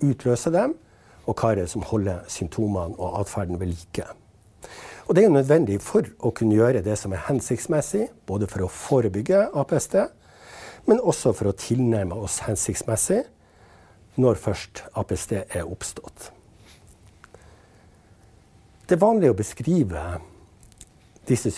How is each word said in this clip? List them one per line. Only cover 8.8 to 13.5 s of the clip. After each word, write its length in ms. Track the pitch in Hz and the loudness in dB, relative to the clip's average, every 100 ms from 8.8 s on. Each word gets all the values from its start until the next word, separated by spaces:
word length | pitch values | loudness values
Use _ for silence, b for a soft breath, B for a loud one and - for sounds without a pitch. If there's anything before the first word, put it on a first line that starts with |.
| - 135 110 95 113 190 226 233 | 0 2 2 -2 2 2 2 0
A 60 | 135 | 0
P 80 | |
S 140 | 156 - | -2 0
D, 140 | 190 226 - B B B B B B - | 0 -2 -6 B B B B B B 2
men 160 | 233 | 4
også 300 | 214 - 131 | 4 2 2
for 160 | 104 101 | 2 0
å 40 | 98 | -2
tilnærme 560 | - 120 120 113 92 | -2 2 2 2 0
oss 220 | 107 101 - - | -4 -6 -6 -4
hensiktsmessig 800 | 104 - 98 - 117 - 202 - _ b | -4 -2 -4 -2 -2 0 0 -2 _ b